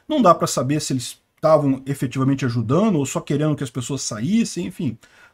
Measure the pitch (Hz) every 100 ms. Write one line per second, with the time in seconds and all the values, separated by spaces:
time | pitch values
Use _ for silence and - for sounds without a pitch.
0 | - 302 196 165 165 - 131 151 - 131
1 | 120 - _ _ 156 156 143 135 - 139
2 | 135 135 135 135 135 120 107 151 220 165
3 | 135 170 - 143 156 143 139 139 120 135
4 | - 110 131 220 220 - 190 - 127 113
5 | - _ -